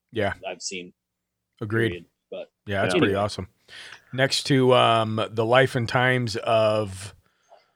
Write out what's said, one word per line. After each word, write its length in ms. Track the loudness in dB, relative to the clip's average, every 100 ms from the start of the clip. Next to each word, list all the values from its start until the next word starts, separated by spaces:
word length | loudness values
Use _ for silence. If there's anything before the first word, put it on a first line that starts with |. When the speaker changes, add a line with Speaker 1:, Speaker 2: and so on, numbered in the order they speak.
| _
Speaker 1:
Yeah. 220 | -4 -4 -4 -10
Speaker 2:
I've 140 | -12
seen. 300 | -12 -12 -14 -18 _ _ _ _ _ _
Speaker 1:
Agreed. 280 | -6 -2 -2
Speaker 2:
Period. 160 | -4 -12 _ _
But 200 | -16 -16 _ -6
Speaker 1:
Yeah, 160 | -2
that's 120 | 0
Speaker 2:
anyway. 120 | 0 0
Speaker 1:
pretty 100 | 0
awesome. 320 | -2 -6 -12 _ _ -20 -20 -20 _
Next 320 | -2 0 0
to, 300 | 0 2 6
um, 460 | 6 6 4 0 -2 -4
the 140 | -2 2
life 280 | 4 4
and 140 | 0 -2
times 480 | 0 2 2 -2 -4
of, 800 | 0 2 4 2 -2 -8 -16 -18 _ _ _ -20 _